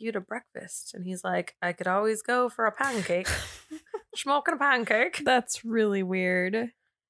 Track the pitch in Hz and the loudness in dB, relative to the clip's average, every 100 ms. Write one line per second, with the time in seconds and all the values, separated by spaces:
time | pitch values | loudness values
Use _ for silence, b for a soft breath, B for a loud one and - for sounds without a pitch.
0 | 220 214 190 233 - - - - - 190 | -6 -6 -6 -10 -12 -16 -14 -14 -12 -10
1 | 180 180 185 180 175 - 175 170 185 190 | -8 -6 -2 -2 -2 -4 -4 -2 0 2
2 | 220 214 - 247 247 - 220 214 277 233 | 2 0 0 0 0 0 0 0 0 0
3 | 180 180 185 - - - - 311 - 440 | 0 0 0 -4 -6 -14 -16 -18 -12 -12
4 | - - 277 285 339 311 285 254 226 220 | -10 -6 0 2 2 2 4 4 4 2
5 | 320 - 285 254 233 - 226 220 214 196 | 2 0 4 4 2 -4 -2 2 2 2
6 | 185 185 185 180 185 214 233 - _ _ | 0 0 2 2 2 0 -4 -8 _ _
7 | _ | _